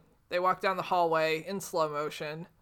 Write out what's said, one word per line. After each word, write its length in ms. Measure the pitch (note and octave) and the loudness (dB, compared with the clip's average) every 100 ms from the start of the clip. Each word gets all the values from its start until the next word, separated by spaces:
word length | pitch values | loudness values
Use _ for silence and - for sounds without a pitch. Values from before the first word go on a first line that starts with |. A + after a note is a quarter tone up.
| _ _ - | _ _ -6
they 100 | F3+ | 0
walk 220 | F#3 F#3 | 2 2
down 160 | G3+ F#3 | 0 0
the 60 | |
hallway 600 | E3 F3+ E3+ D#3+ D#3+ D#3+ E3 | 0 2 4 4 2 0 -2
in 120 | G3 | -8
slow 260 | - F3 D#3 | -4 0 0
motion, 600 | D3 D3+ - D#3 D#3 F3 _ | 0 -4 -6 -8 -8 -12 _